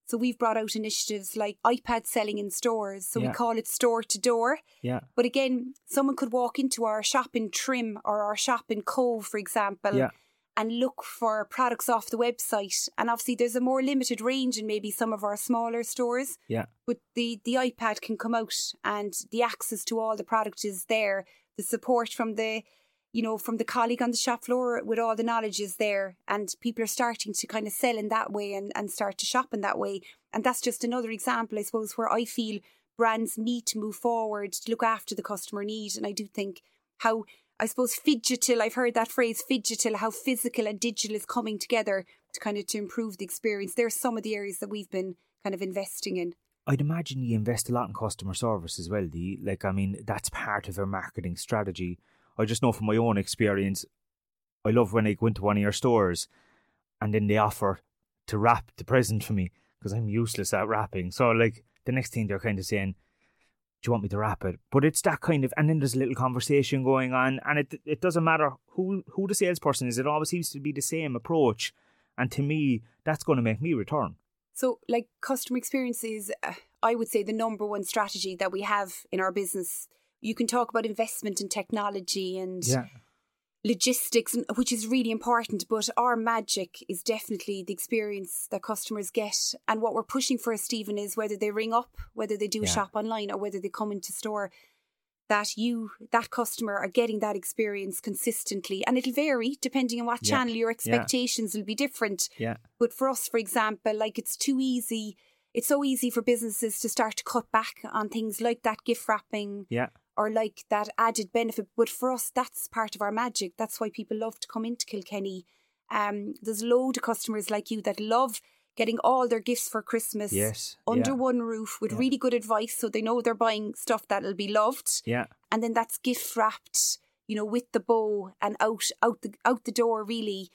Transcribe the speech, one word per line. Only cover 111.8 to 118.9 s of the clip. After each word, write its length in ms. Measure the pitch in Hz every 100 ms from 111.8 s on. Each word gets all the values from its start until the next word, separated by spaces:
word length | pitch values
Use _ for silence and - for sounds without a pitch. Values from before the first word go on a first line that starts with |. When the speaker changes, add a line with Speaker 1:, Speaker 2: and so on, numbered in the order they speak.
| 233
Speaker 1:
for 220 | - 254
us, 200 | 247 -
that's 360 | - 247 - -
part 280 | 233 214 190
of 60 |
our 80 | 208
magic. 420 | 220 247 - 185 -
That's 240 | 214 -
why 120 | 220
people 260 | - 208 214
love 220 | 220 -
to 80 | -
come 180 | 233 226
into 200 | 240 -
Kilkenny. 580 | 208 185 208 196 185 - _ _ _ -
Um, 420 | 208 208 202 208 -
there's 220 | 214 214
a 40 | 233
load 300 | 240 262 240
of 60 |
customers 480 | - 226 - 214 196
like 180 | 214 -
you 120 | 220
that 160 | 208 202
love 420 | 214 233 262 214 - _ _ -
getting 240 | 226